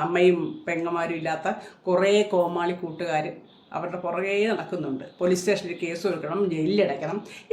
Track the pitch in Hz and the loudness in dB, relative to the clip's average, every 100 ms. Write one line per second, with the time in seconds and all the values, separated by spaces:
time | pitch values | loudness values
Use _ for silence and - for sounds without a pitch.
0 | 160 180 180 175 156 - - 165 170 170 | 0 4 6 6 0 -6 -6 -4 -2 -2
1 | 165 165 160 156 190 214 - - - 180 | -2 -2 -2 -2 -2 -6 -8 -10 0 4
2 | 196 208 208 185 170 175 175 175 165 156 | 6 4 4 4 2 2 -2 -2 -6 -6
3 | 175 156 151 - - - - - 175 180 | -2 -2 -2 -8 -16 -20 -10 -8 -6 -6
4 | 180 170 196 202 220 185 156 156 139 131 | -4 -2 0 2 2 0 -4 -4 -4 -6
5 | - - 180 180 202 190 175 170 165 170 | -8 -2 2 2 2 0 -2 -6 -6 -2
6 | 202 160 151 190 196 160 160 208 185 143 | -2 -2 -4 0 0 2 2 2 2 0
7 | - 202 - - - | -4 -6 -10 -12 -2